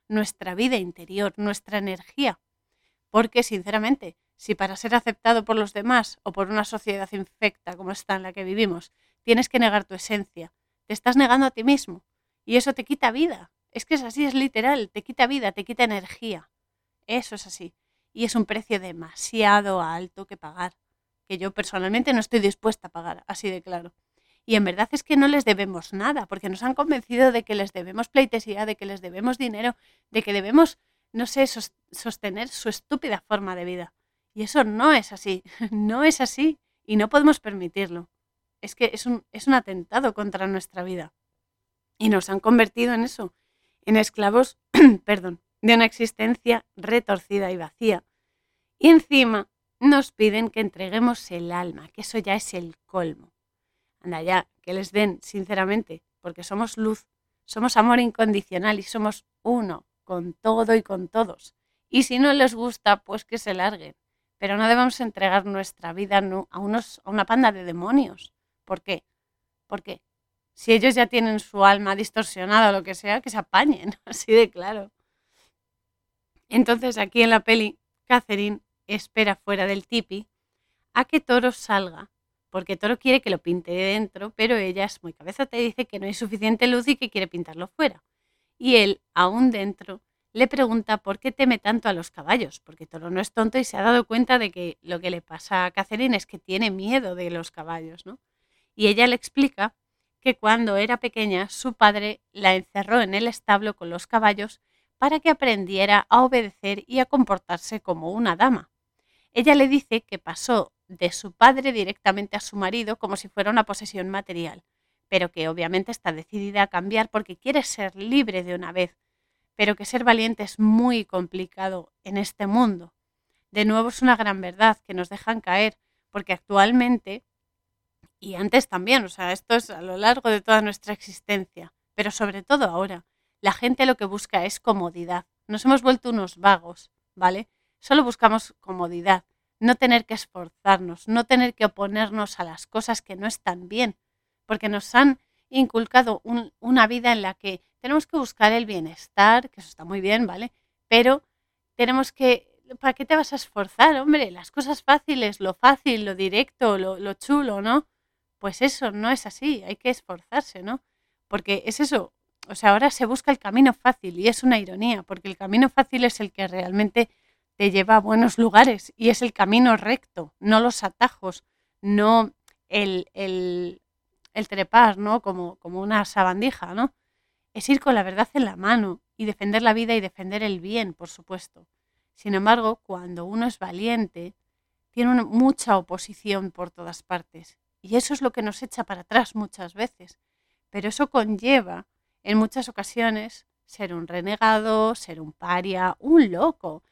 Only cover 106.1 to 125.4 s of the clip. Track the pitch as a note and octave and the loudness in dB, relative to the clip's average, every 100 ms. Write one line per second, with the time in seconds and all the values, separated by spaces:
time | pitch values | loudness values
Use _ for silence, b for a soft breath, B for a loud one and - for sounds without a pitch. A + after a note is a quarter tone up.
106.1 | A#3+ B3+ B3+ G#3 _ G3 G3+ - B3+ B3+ | 4 4 2 -2 _ -8 -8 -6 -2 0
107.1 | C#4+ A#3 G3 - F3 - A3 - E3 D#3+ | 2 2 0 -4 -8 -8 -12 -6 -6 -6
108.1 | G#3 A3 E3+ B3+ A3+ - _ _ _ _ | -4 -2 2 2 2 -4 _ _ _ _
109.1 | _ _ A#3+ B3 C#4+ C4+ C#4 - A3+ - | _ _ 0 4 6 6 2 0 -6 -6
110.1 | F#3+ - E3 - A3+ - _ _ F#3 F3 | -14 -12 -10 -2 -2 -2 _ _ -4 -4
111.1 | - G3+ - A#3+ C4 C4+ A3+ F#3+ G#3 G3+ | -4 -10 4 4 4 -2 -2 -4 -2 -2
112.1 | G3 G3+ G#3 - G#3 F#3+ A#3 G#3+ G#3+ G3+ | -2 -4 -10 -10 -6 -4 -4 -6 -6 -6
113.1 | G3 G3+ - G3+ A#3 G#3+ G3+ G#3 F#3+ F#3 | -8 -10 -6 -2 0 0 -4 -12 -10 -8
114.1 | G3 G3 E3+ E3 F3 _ _ _ _ - | -8 -8 -10 -10 -12 _ _ _ _ -2
115.1 | F#3+ F3 - D#3+ E3+ E3+ F#3 F#3+ E3 F3 | -2 -2 -4 -6 -4 -2 -4 -4 -8 -6
116.1 | D#3+ D#3+ G#3 G3+ G3+ G3 F3 F#3+ A3 A3 | -8 -8 -8 -6 0 0 -2 -2 -2 -2
117.1 | G#3+ G#3 F3+ B3+ C#4+ - - G3 F#3+ G#3 | -4 -6 -10 -2 -2 -2 -6 -8 -8 0
118.1 | C4+ A3+ F#3 F3+ F3 E3+ F3+ F3 _ _ | 0 0 -4 -6 -8 -8 -4 -4 _ _
119.1 | _ _ _ _ - G#3 G#3 G3+ B3+ A#3+ | _ _ _ _ -2 -2 -2 -4 -2 2
120.1 | A3+ A3+ A3+ G3+ - G#3+ A3 B3 A#3 G3+ | 2 2 -4 -8 0 4 4 4 0 -2
121.1 | F#3 F3+ F#3 F#3 - F#3+ F#3 - _ G3 | -6 -6 -8 -12 -8 -6 -6 -12 _ -8
122.1 | G3+ G3+ - G3 A3 A#3+ F#3 E3+ _ _ | -6 -6 -6 -2 2 2 0 -10 _ _
123.1 | _ _ _ _ G3+ G#3+ G#3+ A#3 - B3+ | _ _ _ _ -2 2 2 0 0 2
124.1 | A3+ G#3 F#3+ F3+ F#3 A3 G#3+ - F#3 F3+ | 2 2 -4 -6 2 2 2 -6 -8 -8
125.1 | G3+ - A3+ | -8 -6 -6